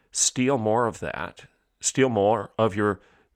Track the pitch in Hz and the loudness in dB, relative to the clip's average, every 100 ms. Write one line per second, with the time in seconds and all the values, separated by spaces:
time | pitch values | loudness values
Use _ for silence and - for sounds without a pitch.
0 | _ - - 131 127 135 107 113 117 - | _ -4 -2 0 0 0 0 0 0 -4
1 | 78 - 85 - - _ _ _ - - | -8 -8 -10 -12 -20 _ _ _ -4 0
2 | 131 110 101 110 98 - 110 98 104 98 | 2 4 4 2 -2 0 0 2 0 -2
3 | _ _ _ | _ _ _